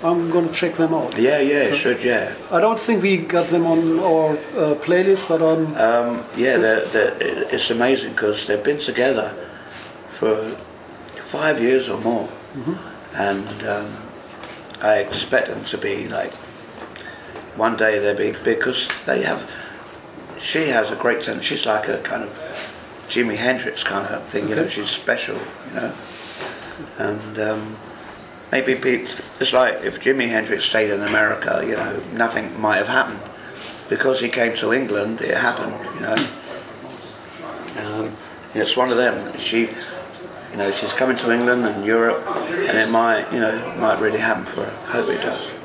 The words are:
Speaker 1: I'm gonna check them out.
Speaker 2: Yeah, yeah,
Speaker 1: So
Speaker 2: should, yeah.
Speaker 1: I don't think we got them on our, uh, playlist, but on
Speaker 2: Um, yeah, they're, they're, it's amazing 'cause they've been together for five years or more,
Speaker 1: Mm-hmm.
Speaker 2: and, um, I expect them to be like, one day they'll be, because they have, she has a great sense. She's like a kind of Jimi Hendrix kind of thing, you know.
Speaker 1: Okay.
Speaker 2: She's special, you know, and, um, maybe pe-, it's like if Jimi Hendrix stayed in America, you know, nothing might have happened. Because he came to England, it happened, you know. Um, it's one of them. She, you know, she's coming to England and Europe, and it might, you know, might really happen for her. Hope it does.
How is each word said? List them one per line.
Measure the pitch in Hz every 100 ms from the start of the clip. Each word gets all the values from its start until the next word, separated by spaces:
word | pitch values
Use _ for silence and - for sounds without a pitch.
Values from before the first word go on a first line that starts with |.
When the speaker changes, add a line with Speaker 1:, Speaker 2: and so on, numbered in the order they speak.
| 170
Speaker 1:
I'm | 175 170
gonna | 175 165
check | - 175 165
them | 160
out. | 160 123 -
Speaker 2:
Yeah, | 123 147
yeah, | 139 147 120
Speaker 1:
So |
Speaker 2:
should, | 143 123 120
yeah. | 123 113 - - -
Speaker 1:
I | 180
don't | 214 233
think | - 214
we | 196 185
got | 165 175 170
them | 170 170
on | 165 165 160
our, | 185 160 156 151 - 240
uh, | 151 147
playlist, | - 175 190 190 -
but | 165
on | 160 160 160 143
Speaker 2:
Um, | 113 120 120 120 - -
yeah, | 127 120
they're, | 110 110
they're, | - 110 101 - - - -
it's | 127 -
amazing | 117 123 131 117
'cause | - 107 104 -
they've | 104
been | 147 147
together | - 117 127 120 - - - - - - - - -
for | - 110 107 110 127 - - - - - -
five | - 143 151 147
years | 117 131 127
or | 104
more, | 110 117 - - - 139
Speaker 1:
Mm-hmm. | 127 190 - - - -
Speaker 2:
and, | 101 98 107 104 107
um, | 104 104 104 - - - - - - - -
I | 107 104
expect | 101 - - 127 -
them | -
to | 113 107
be | 101 95 95
like, | 98 - - - - - - - - - - - - - -
one | 113 107
day | 110 104
they'll | 101 101
be, | 104 -
because | - 113 127 127 - - -
they | 62
have, | - - - - - - - - - - - -
she | - 156 151
has | 120 107
a | -
great | 123 110
sense. | - 110
She's | - - 117
like | 107 -
a | 107
kind | - -
of | 104 - - - - - - - -
Jimi | 120 117 104
Hendrix | 123 123 - -
kind | - 98 -
of | -
thing, | - 104 101
you | 110
know. |
Speaker 1:
Okay. | 104
Speaker 2:
She's | 104 101
special, | - - 117 - 104 - - -
you | -
know, | 120 - - - - - - - - - - -
and, | 110 107 107 107
um, | 107 107 107 110 - - - - - - -
maybe | 131 127
pe-, | 131 131 120 - - - -
it's | 131
like | 127 123 104
if | 95 -
Jimi | - 135 117
Hendrix | 113 107 101
stayed | - 110 107
in | 101
America, | 104 107 107 107 - -
you | 85 110
know, | - 104 -
nothing | 113 117 110 101 -
might | 107 98
have | 107
happened. | 131 117 98 - - - - - - -
Because | - 135 131
he | 120
came | 123 117 -
to | 110
England, | 123 120 101 104 113
it | - -
happened, | 120 - 110 - -
you | -
know. | 110 110 127 - - - - - - - - - - - - - - 107
Um, | 107 107 110 - - - -
it's | 107 - 127
one | 127
of | 120
them. | 123 101 - -
She, | - 113 113 - - - - - - - -
you | -
know, | 98
she's | - -
coming | - 131 120
to | 120
England | 120 120 123 117
and | 101
Europe, | 101 113 117 - - - - - -
and | 110
it | 110
might, | 113 117 107 -
you | 123
know, | 110 113 117 131
might | 110 98
really | 110 107
happen | 113 101
for | - -
her. | - - -
Hope | 120 113
it | 98
does. | 92 - - -